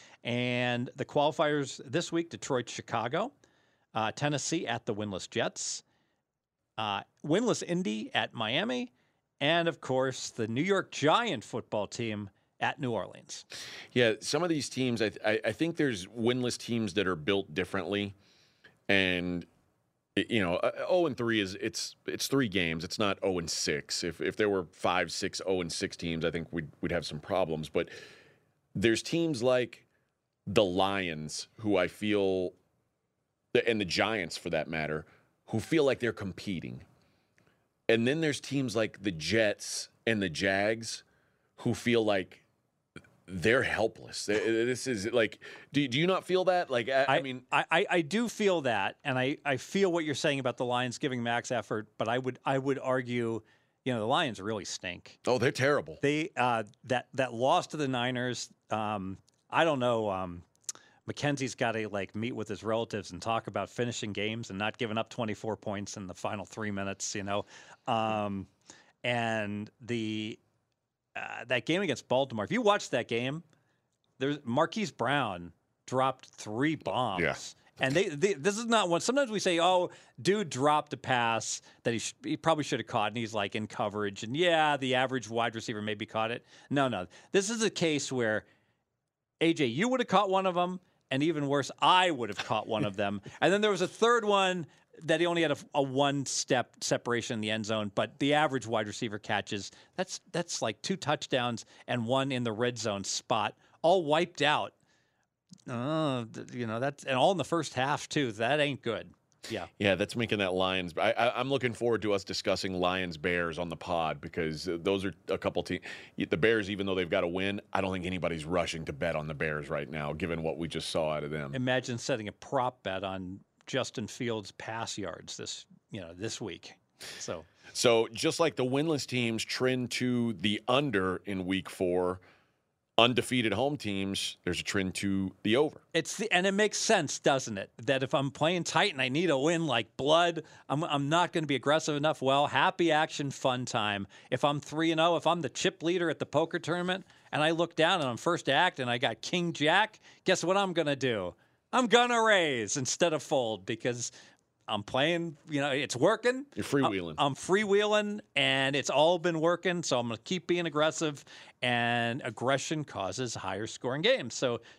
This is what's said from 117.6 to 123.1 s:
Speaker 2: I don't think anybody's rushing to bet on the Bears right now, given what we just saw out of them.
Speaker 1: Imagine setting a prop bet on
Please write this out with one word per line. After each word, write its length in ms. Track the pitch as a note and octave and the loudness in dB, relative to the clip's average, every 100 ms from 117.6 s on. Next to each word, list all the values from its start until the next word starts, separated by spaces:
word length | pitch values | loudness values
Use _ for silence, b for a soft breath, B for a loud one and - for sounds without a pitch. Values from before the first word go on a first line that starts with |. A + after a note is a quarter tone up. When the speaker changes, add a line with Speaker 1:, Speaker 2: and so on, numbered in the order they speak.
| - | -4
Speaker 2:
I 80 | F#2+ | -2
don't 100 | F#2+ | 0
think 140 | F#2 F2 | -2 -4
anybody's 400 | F2+ E2 E2 D2+ | -2 -2 -4 -2
rushing 400 | F2 E2 E2 D#2 | -2 -2 -4 -8
to 80 | |
bet 240 | C#2 E2+ D#2 | -4 -2 -2
on 100 | D2+ | -4
the 60 | |
Bears 360 | D2+ D#2+ D2+ D2 | -4 -4 -4 -4
right 200 | D2+ D2 | -6 -6
now, 240 | D#2 D2 | -6 -6
given 300 | D#2 F2 E2 | -4 -4 -2
what 140 | D#2+ D2 | -2 -4
we 120 | E2 | -4
just 220 | D#2+ - | -6 -4
saw 200 | F2 D#2 | -2 0
out 140 | D2+ D2 | -2 -4
of 60 | |
them. 220 | D2+ C#2+ C3 | -6 -6 -4
Speaker 1:
Imagine 420 | B2+ B2+ B2 A#2 | 0 -2 -2 -6
setting 320 | - A#2+ G#2+ | -4 -4 -4
a 20 | |
prop 500 | - - C#3 B2 - | -12 -4 -2 -2 -4
bet 200 | G2 F#2+ | -6 -4
on 360 | F#2+ | -6